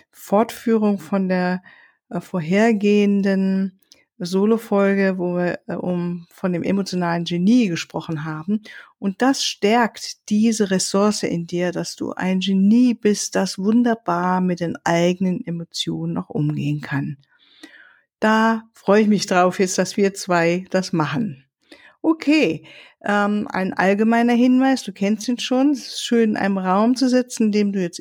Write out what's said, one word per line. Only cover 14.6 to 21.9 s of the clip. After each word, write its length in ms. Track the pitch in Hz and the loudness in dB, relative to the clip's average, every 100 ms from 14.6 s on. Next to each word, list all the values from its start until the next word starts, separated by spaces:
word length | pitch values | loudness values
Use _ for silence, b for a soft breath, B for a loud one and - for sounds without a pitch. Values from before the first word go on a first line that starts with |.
| 170 - | -4 -4
eigenen 600 | 165 170 175 180 185 170 | -2 2 2 2 -2 -4
Emotionen 680 | - 170 170 - - 165 165 | -6 -10 -10 -8 -6 -6 -6
noch 160 | 165 - | -6 -6
umgehen 520 | - 151 151 139 147 | -2 -2 -2 -2 -4
kann. 360 | 143 139 143 143 B B B B B B B B B _ | -4 -6 -6 -10 B B B B B B B B B _
Da 500 | 214 220 226 226 - | 0 2 2 0 -6
freue 280 | _ - 208 | _ 2 4
ich 60 | 214 | 4
mich 180 | 202 - | 2 2
drauf 320 | 185 180 175 | 2 2 2
jetzt, 220 | 185 - | -2 -2
dass 180 | 180 - | -2 0
wir 160 | 196 | -2
zwei 520 | 190 - 175 170 175 185 | -2 -2 0 2 0 -2
das 240 | 190 185 | -4 -2
machen. 520 | 165 143 151 - 139 _ _ B B B | -2 -2 -4 -6 -8 _ _ B B B